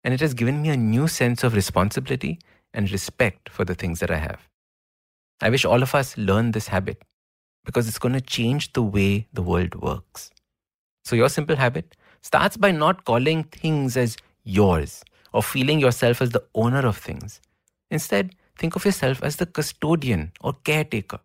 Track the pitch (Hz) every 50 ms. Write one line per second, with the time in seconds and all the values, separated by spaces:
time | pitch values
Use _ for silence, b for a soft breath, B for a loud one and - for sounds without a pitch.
0 | - 123 127 127 156 151 127 117 117 123 139 147 147 160 147 127 113 107 110 123
1 | 151 165 - - 131 120 120 - - 123 113 101 90 - - 87 92 104 - 139
2 | 135 - 131 135 - - 170 - b b b b b b - - 101 92 104 95
3 | - - - - 127 101 - _ _ - - - - 90 90 - - 87 82 87
4 | 92 82 87 80 78 - - - _ _ _ _ _ _ _ _ _ _ _ _
5 | _ _ _ _ _ _ _ _ - 104 120 135 - 85 113 123 135 131 - 143
6 | 135 - - - 104 95 95 107 120 117 107 110 - - 98 92 95 - 98 -
7 | _ _ _ _ _ _ _ _ _ _ _ _ _ - - 123 117 110 107 -
8 | - 123 127 135 131 - - - 117 117 135 147 - - _ 131 117 104 101 104
9 | 98 98 101 104 110 _ - - 90 87 87 87 90 87 - - - 69 - -
10 | - _ _ - - - _ _ _ _ _ _ _ _ _ _ _ _ _ _
11 | _ - 123 113 120 143 - - 147 160 160 131 135 120 123 - 82 _ b b
12 | b b b b - - - 139 156 202 - 226 202 202 180 156 151 165 190 -
13 | _ - 117 120 131 151 160 160 151 - - - - 160 156 147 139 131 120 131
14 | 123 113 113 - b b b b _ 110 92 101 104 95 87 80 71 69 - -
15 | - b b b b b - 110 113 - - 131 127 139 151 156 139 123 120 -
16 | - 117 120 - 131 120 113 107 - _ _ 107 113 117 127 139 127 117 95 -
17 | - - - - - 107 - - _ _ _ _ _ _ _ _ _ _ 170 156
18 | - - 208 202 190 185 - _ _ _ _ - - 165 - 190 - 202 190 -
19 | 143 131 135 131 - - 147 - 175 170 _ - 151 - - _ - 151 165 165
20 | 139 127 107 82 76 85 _ - - 131 - _ _ - 151 156 151 151 - 107
21 | 98 - - -